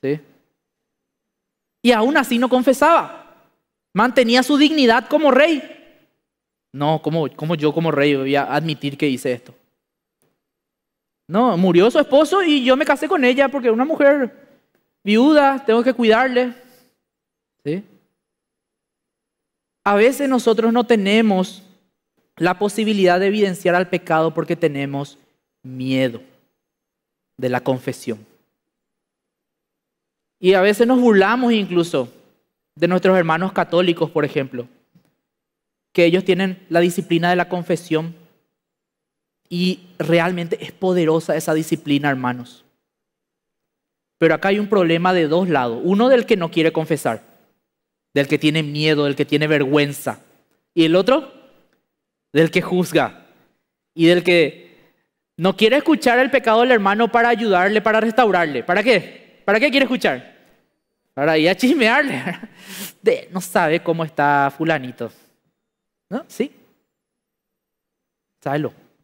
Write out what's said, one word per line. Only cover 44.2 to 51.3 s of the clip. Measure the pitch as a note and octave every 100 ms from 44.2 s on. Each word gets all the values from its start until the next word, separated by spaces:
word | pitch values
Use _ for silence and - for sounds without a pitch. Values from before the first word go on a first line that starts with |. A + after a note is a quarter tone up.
| E3
acá | D#3 G3
hay | G3+
un | G3+
problema | G#3 E3+ E3 F#3
de | F#3 D#3
dos | D#3+ F#3+
lados. | D3 B2 A#2
Uno | D#3+ G3+ B3
del | B3+ A#3
que | G#3
no | E3
quiere | E3 D#3+
confesar, | D#3+ D#3 D#3 C3+ A2 _ _ _ _ _ _ _ _ _
del | C#3 C#3
que | D3
tiene | D#3 D#3
miedo, | D3+ D3 D#3 D3+
del | C#3+ C3+
que |
tiene | C#3+ D3 D3+
vergüenza. | D3+ C3+ D3 C#3+ C#3 - G#2+ _ _ _ _ _
Y | -
el | D#3+ F3
otro, | G3 C4+ -